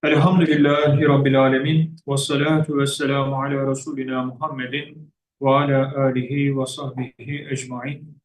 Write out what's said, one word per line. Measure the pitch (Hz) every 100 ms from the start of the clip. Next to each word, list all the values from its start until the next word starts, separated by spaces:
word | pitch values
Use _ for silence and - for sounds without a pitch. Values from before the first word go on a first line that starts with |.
Elhamdülillahi | 151 151 170 185 160 147 143 147 147 139 151
Rabbil | 139 139 135
alemin. | 131 131 147 160 160 - -
Ve | 139
salatu | - 143 147 156 156 143
ve | 139
selamu | - 143 139 135 131
ala | 135 139 135
Resulina | 135 156 139 131 131
Muhammedin | 127 127 156 139 123 139 151 - - _ _ _
ve | 139
ala | 135 143 135 135 139
alihi | 135 127 123 143 139 135
ve | 131
sahbihi | - 139 127 123 _ 117 143 143
ecmain. | 131 127 123 127 147 - -